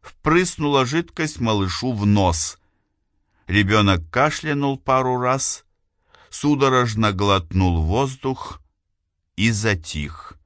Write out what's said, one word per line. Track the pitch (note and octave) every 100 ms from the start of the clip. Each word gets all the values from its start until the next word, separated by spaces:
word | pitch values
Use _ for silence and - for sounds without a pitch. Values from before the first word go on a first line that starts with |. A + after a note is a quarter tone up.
впрыснула | - - D3+ E3+ F3+ - D3+ C#3 B2+
жидкость | D#3 E3+ - D#3 -
малышу | A#2 G#2+ F#2+ F2+ B2+
в | A2+ G#2
нос. | G#2 F#2 D#2+ - - _ _ _ _ _ _ _ _ _
Ребёнок | G2 G2 G#2+ G2+ F#2 E2
кашлянул | B2 D3 - D#3 C#3+ C#3 C3+
пару | - C3 B2+ B2
раз, | B2 C3 - - _ _ _ _ _ _ _
судорожно | - D3 C#3+ C#3 B2+ A#2+ G#2+ A2
глотнул | F#2+ G2+ G2 F2+ F#2+ F#2 E2+
воздух | D#2+ G#2+ C3+ C3 C3 C3 - - _ _ _ _ _ _ _ -
и | A2
затих. | G#2+ A2 G2 D#2+ D2+ D2 D2 - -